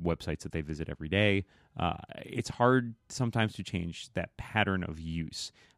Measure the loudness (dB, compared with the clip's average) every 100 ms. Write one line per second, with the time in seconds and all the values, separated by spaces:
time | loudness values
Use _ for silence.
0 | 0 0 -2 -6 -4 -6 -4 -6 -6 -8
1 | 0 4 4 4 -2 _ _ -2 -2 -2
2 | -8 -14 -8 -6 -4 2 6 6 4 -4
3 | -10 -2 0 2 0 0 -4 -2 -2 -6
4 | -6 -4 -4 -8 -2 2 4 2 0 -4
5 | -4 -4 -4 -6 -10 -12 -20